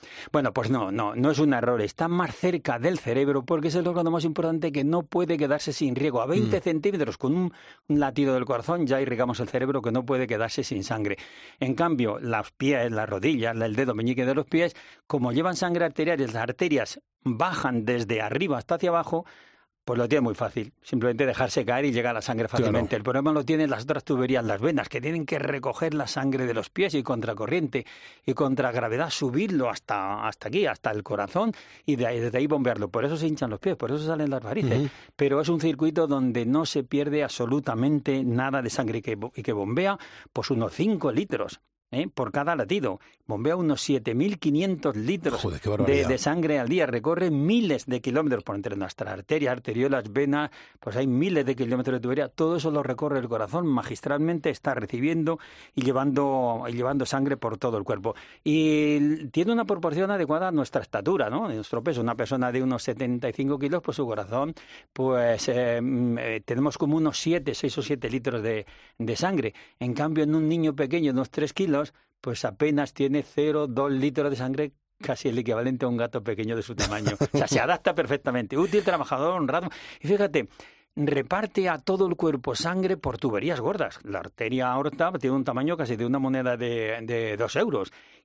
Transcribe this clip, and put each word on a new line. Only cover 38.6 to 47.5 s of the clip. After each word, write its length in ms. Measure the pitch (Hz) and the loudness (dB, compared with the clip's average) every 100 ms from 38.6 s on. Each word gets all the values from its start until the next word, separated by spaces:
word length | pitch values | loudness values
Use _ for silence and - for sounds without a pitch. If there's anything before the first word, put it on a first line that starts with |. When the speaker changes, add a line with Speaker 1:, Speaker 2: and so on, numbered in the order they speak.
Speaker 1:
de 80 | 117 | -2
sangre 280 | - 117 113 | -2 -2 -2
y 40 | |
que 140 | 120 104 | -4 -6
bo-, 160 | 113 | -6
y 80 | - | -6
que 100 | 110 | -2
bombea, 460 | 104 98 127 190 196 - - - | -2 0 0 0 -2 -8 -20 -10
pues, 180 | - - | -6 -2
unos 220 | 120 110 | 0 0
cinco 360 | - 196 202 185 | 0 0 2 2
litros, 500 | 156 - 120 - - _ _ - | 0 -2 -2 -4 -8 _ _ -8
¿eh? 160 | 123 - | -4 -4
por 180 | - 117 | -2 -2
cada 240 | 143 147 | 0 0
latido. 460 | 160 107 196 127 95 - _ - | 0 0 0 -2 -4 -10 _ -8
Bombea 300 | 107 131 180 | -2 0 2
unos 260 | 165 139 | 2 0
siete 320 | - 135 117 | 0 0 0
mil 240 | 117 190 196 | 0 0 0
quinientos 580 | 156 147 190 170 151 107 | 0 2 2 0 -2 -2
litros 460 | 117 190 151 120 | -2 -2 -2 -2
Speaker 2:
Joder, 180 | 101 76 | -4 -4
qué 80 | 107 | -2
Speaker 1:
de, 80 | 104 | 2
Speaker 2:
barbaridad. 320 | 101 139 139 | 4 4 4
Speaker 1:
de 80 | 127 | 2
sangre 420 | - 170 156 147 | 2 2 2 2
al 80 | 120 | 2
día. 160 | 180 143 | 2 2
Recorre 440 | 120 127 170 175 | 0 0 2 2
miles 540 | 143 156 | 2 4